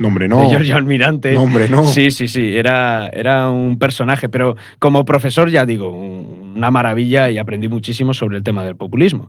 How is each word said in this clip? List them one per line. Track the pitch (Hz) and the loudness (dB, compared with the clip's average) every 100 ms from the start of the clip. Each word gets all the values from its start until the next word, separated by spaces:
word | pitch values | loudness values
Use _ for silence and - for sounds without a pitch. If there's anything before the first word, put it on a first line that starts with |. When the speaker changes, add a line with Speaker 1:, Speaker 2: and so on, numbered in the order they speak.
Speaker 1:
No, | 110 | -2
hombre, | 95 92 | 0 2
no. | 120 | 4
Speaker 2:
de | 139 | 4
Giorgio | 139 147 143 | 4 2 0
Almirante. | 135 135 135 156 131 | 0 0 0 0 0
Speaker 1:
No, | 131 | 2
hombre, | 131 120 110 | 2 2 2
no. | 135 | 4
Speaker 2:
Sí, | 156 135 139 | 4 4 2
sí, | 135 120 | 0 -4
sí, | 127 110 107 | -2 0 0
era, | 117 127 123 113 101 | 2 2 0 -2 -4
era | - 120 135 131 | -4 0 0 0
un | 127 127 120 | 0 -2 -2
personaje, | 135 135 123 135 123 | -2 -2 -2 -2 -2
pero | 123 127 113 - - | 0 -2 -2 -10 -2
como | 147 139 | 2 2
profesor, | 135 143 131 127 170 | 2 0 2 2 2
ya | 160 | 2
digo, | 127 117 95 | 0 -2 -6
un, | 87 95 92 82 87 98 101 | -8 -10 -12 -14 -16 -12 -4
una | 120 | 0
maravilla | 127 120 110 123 135 131 | 2 0 0 0 2 2
y | 110 | -2
aprendí | 104 104 110 | -6 -6 -4
muchísimo | 117 104 113 131 | -4 -6 -4 -2
sobre | 131 107 101 | -2 -4 -4
el | |
tema | 101 101 | -4 -4
del | 92 | -6
populismo. | 90 98 120 185 143 | -8 -6 2 2 0